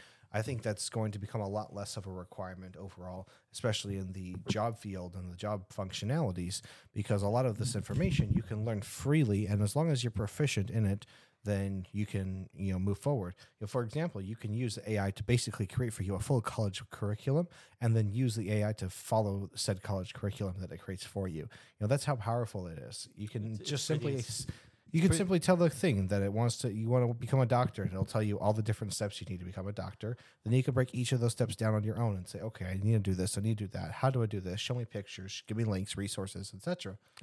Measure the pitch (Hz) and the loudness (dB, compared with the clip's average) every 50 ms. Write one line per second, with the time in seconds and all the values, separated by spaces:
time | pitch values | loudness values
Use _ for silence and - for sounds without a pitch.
0 | - - - _ - _ - 110 110 147 131 107 - 113 101 - - - - 113 | -10 -20 -20 _ -18 _ -4 -2 -2 -2 -4 -2 -2 -2 -2 -2 -6 -4 -2 -2
1 | 110 107 101 101 98 - - 113 101 95 101 107 104 - - 101 104 - - 107 | -2 -2 -2 -4 -8 -6 -4 -4 -4 -2 -4 -4 -4 -6 -8 -10 -8 -8 -8 -10
2 | 92 98 92 92 90 - - - 95 92 92 92 92 92 90 80 98 92 - 90 | -8 -8 -10 -10 -12 -12 -10 -10 -10 -10 -10 -12 -14 -14 -14 -14 -14 -14 -14 -12
3 | 90 90 90 95 95 - - _ _ _ - - - 113 104 - - 101 98 95 | -12 -10 -10 -10 -12 -14 -20 _ _ _ -10 -2 0 0 0 0 -2 -4 -4 -4
4 | 95 92 95 98 92 90 90 - - - - 107 110 117 110 - - 104 95 90 | -4 -6 -8 -8 -8 -8 -8 -6 -4 -2 0 0 0 0 -2 -4 -8 -8 -6 -6
5 | 90 90 - 95 92 90 87 90 107 104 107 95 92 - - - 95 92 - - | -8 -8 -8 -10 -10 -10 -8 -6 -4 -4 -4 -4 -6 -8 -6 -6 -6 -6 -4 -4
6 | 101 107 139 170 151 101 87 87 87 90 98 - - - - - - _ _ 104 | -2 0 0 0 0 0 -2 -2 -4 -4 -6 -8 -10 -14 -20 -20 -20 _ _ -6
7 | 101 - 107 98 98 101 113 123 131 123 104 110 107 - - 101 - - 104 143 | 0 2 2 2 2 2 2 2 2 2 0 0 -2 -2 -2 -4 -4 -2 0 2
8 | 180 190 170 - - 104 - - 110 - 110 107 107 117 110 101 98 - - - | 2 4 4 4 6 8 6 6 6 4 -2 -2 0 0 0 0 -2 -6 -8 -2
9 | - 135 147 160 143 107 101 98 107 101 104 101 104 101 - 143 165 165 143 120 | 2 4 6 6 6 6 4 4 4 4 4 4 4 4 4 2 4 4 2 2
10 | 120 117 - 98 110 98 - - 147 135 - 107 92 120 95 113 107 98 101 101 | 0 0 0 -2 -2 -2 0 0 0 2 2 0 0 2 2 4 4 4 2 0
11 | - - - - - _ _ _ - 107 104 98 98 98 98 92 90 - - 104 | -4 -14 -20 -20 -20 _ _ _ -2 0 0 0 0 0 -2 -4 -6 -4 -2 -2
12 | 104 - - 101 95 95 95 95 92 - - 76 98 95 92 92 95 101 101 - | -2 0 -2 -2 -2 -2 -4 -6 -8 -10 -6 -4 -2 0 0 2 2 2 0 0
13 | - 143 147 117 92 87 90 - - - _ _ 107 101 - 127 120 110 131 147 | 0 0 0 0 -2 -4 -8 -12 -20 -20 _ _ -8 -2 -2 -2 -2 0 -2 -2
14 | 165 175 - 101 95 98 113 - - 104 104 117 127 113 101 - - 110 107 101 | -4 -2 -4 -6 -6 -6 -6 -6 -4 -4 -2 0 0 -2 -2 -4 -2 0 0 2
15 | 98 98 95 - 101 - 123 123 - 113 - - 101 - - - 127 113 - - | 2 0 -2 -2 2 4 4 4 4 0 -2 -4 -4 -2 0 0 0 0 -2 -2
16 | 95 98 98 101 - - 139 117 - - - - 107 98 92 - 110 - - - | -2 -2 0 -2 0 2 2 2 2 0 -2 0 0 0 -2 -6 -12 -12 -8 -4
17 | 107 101 107 - - 139 139 165 175 170 - - - - - _ 123 113 113 113 | -2 -2 -2 -2 0 2 2 2 0 -2 -6 -18 -20 -20 -8 _ 2 4 4 4
18 | 104 101 101 123 131 120 104 117 98 95 107 107 104 107 107 - 95 90 - - | 4 2 2 2 0 2 0 -2 0 0 2 2 2 0 0 -2 -4 -6 -6 -8
19 | - - 113 110 107 101 98 98 98 - - - - - 95 95 - - 101 95 | -4 2 2 4 4 2 0 -2 -4 -6 -6 -4 -2 -2 -2 -2 -2 -2 -2 -2
20 | 90 - - - - 101 90 - 104 92 90 95 92 82 80 82 - - 92 92 | -4 -6 -6 -4 -4 -4 -2 -2 -4 -4 -2 -6 -8 -8 -8 -10 -8 -8 -8 -8
21 | - - - 101 95 92 78 78 73 - - - - - _ _ 104 104 135 139 | -10 -6 -4 -4 -4 -2 -4 -6 -8 -8 -12 -18 -20 -20 _ _ 0 2 2 2
22 | - 151 143 117 98 117 117 123 117 - - 98 90 87 82 71 64 - - - | 2 -2 -2 -2 0 -2 0 0 -2 -4 -6 -8 -8 -8 -10 -10 -12 -12 -12 -14
23 | - - - - 104 104 - 113 107 113 110 98 95 - 147 135 - - 156 147 | -14 -14 -10 -10 -8 -6 -6 -6 -6 -4 -6 -6 -4 -4 -4 -2 0 0 0 0
24 | - 147 139 127 113 - - - - - - - - - _ _ _ - - 165 | 0 0 -2 -2 -4 -4 -6 -6 -6 -8 -10 -10 -18 -20 _ _ _ 0 2 6
25 | 175 185 165 160 196 180 190 165 - - 185 170 175 156 - - - 175 113 98 | 6 6 6 4 4 4 2 4 6 4 6 6 6 4 4 2 2 4 4 4
26 | 95 92 104 98 98 101 101 110 117 120 - - - 120 98 110 113 117 123 127 | 2 2 2 2 2 2 2 2 2 2 0 0 -2 -2 -2 0 0 2 4 4
27 | 123 120 117 117 127 - 135 135 127 113 127 120 123 107 - - 95 87 92 95 | 4 2 0 -2 0 2 4 4 6 6 6 4 4 2 0 -2 -4 -2 0 0
28 | 98 - - 110 107 104 104 - - 107 107 110 104 113 104 - 110 98 - - | -2 0 2 0 2 2 0 2 4 4 4 4 2 0 0 -2 -2 -4 -2 -2
29 | 107 101 - - 95 - 90 90 90 90 95 95 92 101 104 - 92 95 - - | -2 -4 -4 -6 -8 -6 -6 -6 -6 -8 -8 -6 -6 -6 -6 -6 -6 -8 -8 -6
30 | - 110 123 - - - _ _ _ 110 120 131 127 143 123 131 127 - - 127 | -6 -6 -6 -6 -10 -20 _ _ _ 4 4 6 6 6 4 4 2 2 0 -2
31 | 123 - 135 120 117 117 - - 123 127 - - 110 110 107 107 104 110 - 104 | 2 2 2 4 4 2 4 2 0 0 2 0 2 2 2 2 2 0 0 0
32 | 117 110 101 92 87 - - - 98 110 - - 92 90 95 98 101 110 113 107 | 0 0 0 -2 -6 -8 -8 -8 -8 -8 -6 -6 -4 -4 -2 0 2 4 4 4
33 | 92 95 92 90 92 - - 101 101 113 110 104 104 92 - 90 - - - - | 4 2 2 2 0 0 0 0 0 0 0 0 -2 -6 -4 -6 -6 -6 -2 2
34 | - 135 131 123 113 104 107 98 92 90 92 107 - - 123 123 117 - - 104 | 2 2 4 2 0 0 -2 -4 -4 -4 -6 -4 -4 -4 -4 -4 -4 -6 -8 -10
35 | 98 - - - 95 98 - - - - 107 113 117 110 98 92 95 - - - | -10 -10 -12 -12 -12 -10 -10 -12 -8 -4 -2 0 0 2 0 0 -2 -4 -4 -4
36 | 101 98 - - 95 95 - - 98 - - 98 - 175 180 - - 98 98 - | -4 -4 -4 -6 -6 -6 -8 -10 -10 -10 -12 -8 -4 -4 -4 -4 -6 -10 -12 -12
37 | _ _ _ - | _ _ _ -10